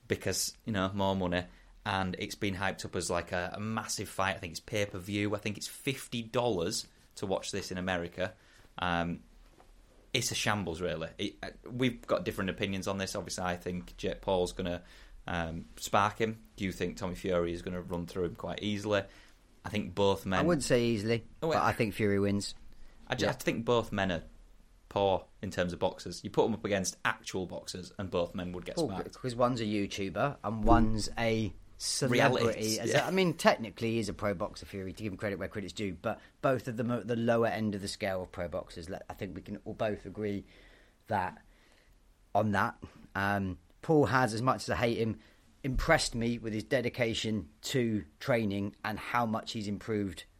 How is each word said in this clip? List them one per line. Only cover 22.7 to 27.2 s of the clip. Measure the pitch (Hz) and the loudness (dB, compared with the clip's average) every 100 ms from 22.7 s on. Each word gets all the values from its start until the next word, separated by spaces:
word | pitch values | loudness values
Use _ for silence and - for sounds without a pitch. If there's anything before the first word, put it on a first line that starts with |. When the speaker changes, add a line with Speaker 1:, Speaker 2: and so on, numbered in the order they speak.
| - - - - | -16 -16 -18 -4
Speaker 1:
I | 120 | 0
ju-, | - | 0
Speaker 2:
Yeah. | |
Speaker 1:
I | |
think | - - - 120 | 0 -2 0 4
both | 120 110 | 2 2
men | 101 95 | 0 2
are | 82 - - - - - - - | 0 -4 -20 -20 -20 -20 -20 -4
poor | 101 98 90 - - | 2 4 4 -2 -8
in | 101 | -6
terms | 92 90 | 0 0
of | 87 | 2
boxers. | 92 - 90 87 | 0 0 -10 -8
You | 104 | -2
put | 156 | 2
them | 117 | 2
up | 107 | 2
against | 90 98 90 - | 0 0 0 -2
actual | 113 - | -2 -2